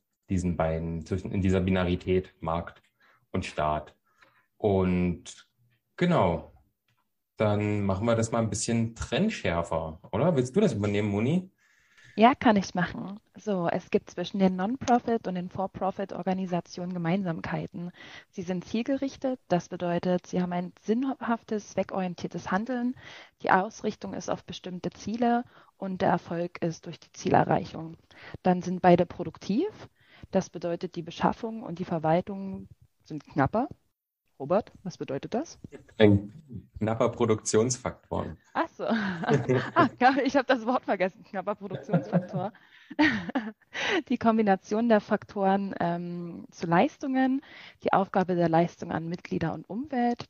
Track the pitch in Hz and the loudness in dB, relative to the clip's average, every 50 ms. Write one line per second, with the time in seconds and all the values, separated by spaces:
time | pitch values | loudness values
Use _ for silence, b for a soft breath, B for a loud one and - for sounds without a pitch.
0 | _ _ _ _ _ - 98 92 87 90 82 78 82 80 80 82 82 82 82 82 | _ _ _ _ _ -2 -2 0 0 0 0 0 0 0 0 -2 -4 -4 -6 -6
1 | 80 - 98 92 - - - 98 92 95 95 95 87 92 92 92 90 87 90 87 | -4 -4 -4 -4 -4 -2 -2 0 2 4 4 4 4 2 2 2 2 2 0 0
2 | - 95 92 92 92 - _ _ 82 80 80 85 85 - - - _ _ b b | 0 0 0 0 0 -2 _ _ -4 -4 -2 -2 -4 -8 -12 -20 _ _ b b
3 | b b b b b _ - 95 90 - - - 76 76 76 76 - - - _ | b b b b b _ -6 -4 -4 -4 -4 -2 0 0 0 -2 -4 -10 -16 _
4 | b b b b b b b b b b _ - - 107 98 95 92 92 90 90 | b b b b b b b b b b _ -2 2 2 4 4 4 4 2 2
5 | 90 87 82 85 - - - - - _ _ _ _ _ _ _ _ _ _ - | 2 0 -2 -4 -8 -16 -20 -20 -20 _ _ _ _ _ _ _ _ _ _ 0
6 | 262 220 170 127 101 87 85 80 78 - - _ _ _ _ _ _ _ _ _ | 2 4 4 4 4 2 2 -2 -6 -12 -20 _ _ _ _ _ _ _ _ _
7 | _ _ _ _ _ _ _ - 110 104 104 104 104 104 104 104 101 98 95 92 | _ _ _ _ _ _ _ 0 2 2 2 2 0 0 0 0 0 0 0 0
8 | 113 117 117 113 110 113 - 117 113 107 101 - - - 117 117 113 113 - - | 2 2 2 2 0 0 0 0 0 0 -2 -4 -2 0 0 0 0 -2 -4 -8
9 | - - 117 131 196 220 214 - - 95 82 85 82 - 85 80 82 80 80 - | -6 -2 0 0 0 0 0 -2 -2 0 0 0 0 -2 -2 -4 -2 -4 -8 -12
10 | - - - 104 143 180 170 131 123 123 - 202 220 170 120 101 101 104 101 104 | -8 -4 -2 2 2 4 4 2 0 2 2 2 2 2 2 0 0 0 0 0
11 | 104 104 101 101 113 131 165 185 185 - _ b b b b b b b b b | 0 2 2 2 2 2 0 0 -2 -4 _ b b b b b b b b b
12 | b b b 208 214 247 285 - - 254 208 202 185 - - 180 175 - - - | b b b 4 6 6 6 6 4 4 4 4 2 0 -2 -2 -2 -2 -4 -8
13 | - 180 202 214 - _ _ 196 - 214 202 180 170 170 - 185 - - - 202 | -10 -10 -12 -14 -18 _ _ -10 -6 -4 -2 0 0 0 -2 -2 0 0 0 0
14 | - - - - 175 - - 196 190 190 185 185 185 214 254 - - 277 240 240 | 0 -4 -8 -8 -8 -4 2 4 4 4 4 2 -2 -2 -4 -2 2 2 2 2
15 | - 240 233 226 - 185 185 180 175 185 - 202 190 196 - - 190 190 - - | 2 0 -2 -2 -2 -4 -4 -4 -6 -6 -6 -6 -6 -6 -4 -4 -4 -4 -2 -4
16 | 196 - - - 180 190 185 185 190 175 180 170 - - - 180 180 180 185 180 | -6 -6 -8 -4 -2 -2 -2 -2 -2 -2 -2 -4 -4 -6 -10 -10 -8 -6 -6 -2
17 | 165 165 180 202 196 175 160 190 - - 170 156 165 - - 170 170 175 B B | 0 0 0 0 0 -2 -4 -4 -6 -6 -6 -6 -6 -6 -8 -10 -10 -10 B B
18 | B B B B B B _ 208 180 175 185 180 175 - - 220 240 - 269 269 | B B B B B B _ -8 -6 -4 -4 -4 -4 -4 -4 -2 0 0 -2 -2
19 | 277 269 - - - 262 254 - _ - 180 175 - - 185 175 180 175 175 175 | -2 -4 -4 -4 -4 -4 -4 -4 _ 0 0 0 0 -4 -6 -4 -2 -2 0 0
20 | - 185 180 180 - - - 180 180 180 175 180 180 175 - _ _ - 220 240 | 2 2 0 0 -2 -2 -2 -2 -2 0 -2 -4 -4 -6 -10 _ _ 0 0 0
21 | 277 269 262 - - 220 233 226 - - 220 208 - - - 190 196 - - 196 | 0 -2 -4 -4 -4 -4 -4 -4 -4 -6 -6 -6 -6 -4 -4 -4 -2 -2 -2 -2
22 | 185 180 175 - - 185 - 175 - - 185 196 226 269 254 247 240 247 262 B | -2 -4 -4 -6 -8 -6 -6 -8 -4 -2 -2 -2 -2 -2 -4 -2 -2 -4 -4 B
23 | B B B B B B B _ - - - 185 190 226 - - - 220 - - | B B B B B B B _ 2 2 4 4 2 0 -6 -6 -6 -6 -6 -6
24 | - 196 180 185 180 - - 185 - - 175 - - 190 180 175 - 180 - - | -8 -10 -10 -8 -6 -6 -6 -6 -6 -10 -14 -12 -12 -12 -10 -8 -8 -8 -8 -8
25 | - 202 220 233 240 233 240 240 247 b b b b b _ _ 196 196 185 180 | -8 -8 -4 0 0 0 0 0 -2 b b b b b _ _ -8 -8 -4 0
26 | 190 175 175 175 - - 170 170 175 175 - - - 165 160 - - 175 151 - | 2 2 2 2 -2 -4 -6 -6 -6 -6 -4 -4 -4 -4 -4 -6 -10 -14 -14 -16
27 | - _ - - - - - - - - 156 - - - - 160 160 160 165 - | -18 _ -16 -6 0 2 4 4 4 4 2 0 0 -4 -8 -10 -10 -12 -14 -16
28 | _ B B B B B B B - 185 180 180 170 180 185 175 - 180 175 175 | _ B B B B B B B 2 2 2 2 0 -4 -2 4 6 6 8 6
29 | 175 - - - 175 - - - - - 190 254 370 427 - - - - B B | 6 0 -4 -8 -10 -10 -10 -8 -4 -2 0 0 0 0 -4 -10 -18 -20 B B
30 | B B B B B B - 190 180 - - 170 175 170 170 170 - 175 - 175 | B B B B B B -2 -2 -2 -2 -6 -8 -6 -4 -4 -4 -6 -6 -8 -8
31 | 160 170 - - - 165 - - - 226 226 226 - - 175 170 180 - 175 160 | -10 -10 -4 0 0 0 0 0 -6 -8 -8 -10 -10 -10 -8 -8 -6 -4 -4 0
32 | 156 156 160 180 180 - 196 190 196 190 190 190 98 - - - _ _ _ _ | 2 2 2 2 0 -2 -8 -8 -8 -8 -10 -12 -14 -16 -20 -20 _ _ _ _
33 | _ - 156 147 - - - 139 131 - - 220 269 349 - - _ _ _ _ | _ -12 -12 -12 -12 -4 0 0 2 2 2 -2 -2 -4 -8 -14 _ _ _ _
34 | _ _ _ _ _ _ _ - 139 143 175 214 - - - - - 185 - - | _ _ _ _ _ _ _ -10 -2 0 0 0 0 -2 -10 -14 -14 -12 -10 -10
35 | 151 - 131 139 - 156 - 240 330 - - - - - - - - - _ - | -8 -8 -8 -8 -6 -6 -6 -6 -6 -8 -12 -18 -18 -18 -18 -20 -20 -8 _ 6
36 | 220 104 101 101 101 - - 160 - 135 117 92 - _ _ - 110 107 113 - | 8 8 8 6 2 -4 -12 -20 -18 -18 -16 -18 -18 _ _ -4 -2 -2 2 2
37 | 127 113 - - 117 110 110 107 - - - 107 113 131 123 - - 87 - - | 0 0 2 2 2 2 2 2 0 2 2 2 4 2 0 -4 -6 -8 -8 -10
38 | _ _ 92 92 92 87 80 - _ _ - 262 330 330 - - - - 226 220 | _ _ -6 -6 -6 -6 -10 -14 _ _ -4 -4 -4 -4 -6 -6 -4 -2 -2 0
39 | 208 190 180 165 196 - 147 135 120 123 127 127 - - - 330 330 - - - | -2 -2 -4 -4 0 2 2 2 2 2 0 0 0 2 4 4 4 4 4 4
40 | 247 254 269 285 254 269 - 285 254 - 277 240 220 226 254 254 - - 214 185 | 4 4 4 4 2 2 2 2 2 2 2 2 2 0 -2 0 0 -2 0 0
41 | 185 190 - - 180 - - 190 180 196 214 - 196 196 - - - - 185 165 | 0 -2 -2 -6 -16 -10 -8 -6 -4 -4 -6 -6 -8 -10 -10 -10 -2 0 0 0
42 | - - - 180 185 - - 185 185 214 B B B B B B B B B - | 0 0 0 -2 -2 -2 -4 -4 -4 -6 B B B B B B B B B 4
43 | 302 294 233 202 170 175 - 254 214 214 220 _ _ _ - - - - 415 349 | 4 4 4 0 -4 -4 -4 -4 -4 -6 -10 _ _ _ -8 -6 -2 0 0 0
44 | - - 285 - - 226 220 226 220 202 190 185 - - 214 214 240 233 220 208 | 0 0 -2 2 4 4 4 4 4 4 4 2 2 -2 -2 0 4 4 4 4
45 | - - 214 196 - - - 202 196 190 196 196 196 190 - - - 170 170 170 | 4 2 -2 -2 -2 -6 -4 0 2 4 4 2 0 -4 -4 -2 -2 -2 -2 -4
46 | 175 175 175 175 175 170 - 95 - - - - - 165 165 175 226 311 - - | -6 -6 -8 -8 -8 -10 -10 -12 -14 -16 -10 -6 0 4 4 4 4 4 0 -4
47 | - 269 262 262 262 262 262 277 B B B B B B B B - - - 185 | -6 -2 0 2 2 2 2 0 B B B B B B B B 0 2 2 2
48 | 196 - - 202 185 170 185 175 170 165 160 165 170 170 - - - 170 - 165 | 2 2 2 0 2 2 2 2 2 4 4 4 4 2 -2 -8 -8 -6 -4 -4
49 | 165 165 175 - - - 185 170 165 160 - - - - 180 226 285 302 277 247 | -4 -6 -8 -8 -6 -6 -4 -2 -2 -2 -4 -6 -10 -8 -8 -8 -6 -4 -2 0
50 | 240 240 240 - - | 0 0 -2 -4 -8